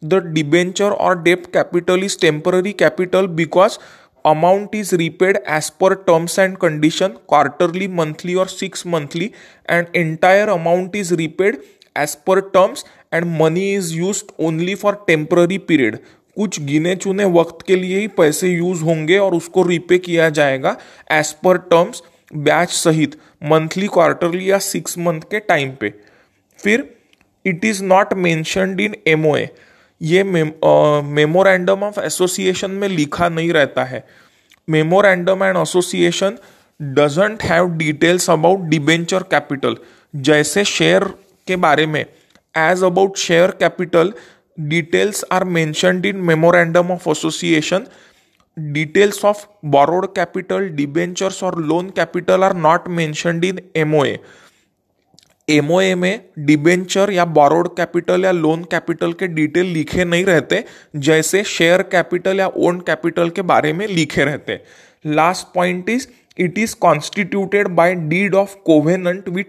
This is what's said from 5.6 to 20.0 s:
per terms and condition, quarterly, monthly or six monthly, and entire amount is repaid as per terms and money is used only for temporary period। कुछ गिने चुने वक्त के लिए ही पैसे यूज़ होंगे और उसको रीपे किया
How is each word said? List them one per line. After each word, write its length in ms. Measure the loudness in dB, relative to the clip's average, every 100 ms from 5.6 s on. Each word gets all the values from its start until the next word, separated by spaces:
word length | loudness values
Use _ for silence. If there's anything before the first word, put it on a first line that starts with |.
| -4 0
per 140 | 0 2 2
terms 300 | 2 2 0
and 180 | 0 0
condition, 540 | -2 0 0 0 -4 -6 0
quarterly, 540 | 2 2 0 -2 -2 -4 -2
monthly 360 | -4 -6 -4 -2
or 100 | -4
six 400 | -6 -10 -8 -4
monthly, 420 | -4 -4 -6 -8 -10 -20 _ -2
and 120 | -2 0 -2
entire 520 | -2 2 4 4 2 0
amount 320 | 0 0 -2
is 220 | -6 -2
repaid 420 | -2 -2 0 -2 -2 -10 _ _ -6
as 180 | -6 -4 0
per 120 | 0 2 2
terms 220 | 2 -2 -16 _ _
and 100 | -4
money 560 | -2 0 0 0 -2 -2
is 240 | -4 -4
used 460 | -4 -4 -10 -6 -4
only 260 | -2 -4 -2
for 80 | -2 -2 0
temporary 480 | 0 2 2 2 0 0
period। 260 | 2 2 -2 -14 _ _ -8
कुछ 240 | -6 -6
गिने 360 | -2 0 0 -2
चुने 280 | -4 0
वक्त 420 | 2 2 2 -4 0
के 100 | 0
लिए 220 | 0 -4
ही 100 | -2
पैसे 400 | 2 2 2 -2
यूज़ 340 | 0 -2 -2
होंगे 360 | -2 -2 2 2
और 160 | 2
उसको 280 | -2 -2 0
रीपे 360 | 2 0 2
किया 320 | 0